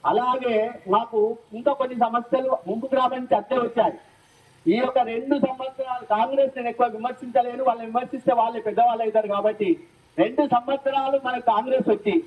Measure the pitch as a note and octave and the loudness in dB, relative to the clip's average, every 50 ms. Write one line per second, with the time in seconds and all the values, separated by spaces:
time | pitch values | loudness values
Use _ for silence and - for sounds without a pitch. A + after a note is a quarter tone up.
0 | - - - A#3 B3 B3 B3+ C4 B3+ A#3+ A3+ G#3+ A3 A#3 - - - F#3+ G3 G#3 | 0 2 2 2 2 2 0 0 0 0 2 2 0 0 -4 -10 -2 0 0 0
1 | - - A3+ G#3+ G#3 A3+ A#3 - - _ G#3 A#3 A#3+ C#4+ C#4 C#4 C4 B3+ B3+ A3+ | 0 0 0 2 2 2 0 -8 -12 _ -14 -2 0 0 0 0 -2 -4 0 0
2 | A#3+ A3+ A#3 A#3+ A#3 - C4+ C4 C4 C4 C4 - - F3+ G#3 A3+ C4 C4+ C4+ C4+ | 0 2 2 -2 -2 0 -2 0 2 0 -2 -2 -2 -6 -6 -4 -2 -2 0 2
3 | B3+ B3 C4 B3+ B3+ - - G#3 G3+ - C4 B3+ A#3+ - - A#3 G#3 E3 - - | 2 0 0 -4 0 0 0 0 0 -2 -2 -2 -2 -2 0 0 0 0 -2 -6
4 | - _ _ _ _ _ _ _ _ _ _ _ _ E3 G3 A#3 C4 B3 - C4 | -18 _ _ _ _ _ _ _ _ _ _ _ _ 0 2 2 0 0 0 0
5 | A#3+ A3 A3+ A#3+ C4 C#4 C#4+ C#4 - C4 C4 - C4 C4 - - C4 B3+ B3 A#3+ | 0 0 -2 -6 0 0 2 2 2 -2 -2 -8 -10 -10 -8 -8 -6 -6 -6 -8
6 | G#3+ G#3+ G#3+ G#3+ A#3 C4 C#4 C#4 C4+ C4 - C4 A#3+ A#3+ A#3 A#3+ B3 A#3 A3 G#3+ | -2 -2 0 0 2 2 2 2 2 0 0 -6 -6 -6 0 0 0 0 0 -4
7 | A3+ B3+ B3+ - C4+ B3 - C4 A#3+ B3 A#3+ B3 C4 C4 A3+ A#3 A3+ A3+ A3 B3 | -6 -6 -6 -6 -12 0 2 2 2 2 -2 0 0 0 0 0 -6 -4 -4 -4
8 | B3+ - - B3+ - - B3 A#3 A3 A3+ A#3+ A3+ G#3+ G#3+ G3+ - A#3+ A#3+ A3+ A3+ | -4 -4 -10 -2 0 2 2 4 2 0 -2 -4 -6 -2 2 2 2 2 2 0
9 | A3+ G#3+ G#3+ A3 G#3+ G3+ G3+ G3+ G3 G#3+ G#3+ G#3+ G#3+ F#3 E3 - - _ _ _ | -2 0 0 0 0 0 -4 0 0 0 0 0 0 0 0 0 -2 _ _ _
10 | _ _ _ D#4 E4 - B3+ - D4 C4+ B3+ A#3+ A#3+ C4+ C#4 C4+ C4+ C4+ C4+ C4+ | _ _ _ 0 0 2 2 0 2 2 2 0 2 0 -4 -2 -2 -2 0 0
11 | C4+ C4+ C#4 C4+ C4 B3+ B3 B3 B3 A#3+ A3 G#3 A#3+ B3+ C4 A#3 G3+ - G#3+ G#3 | 0 0 0 0 0 -2 -4 0 0 2 2 2 2 0 0 0 2 0 0 0
12 | - G#3 F3+ E4 - | 0 0 0 0 -2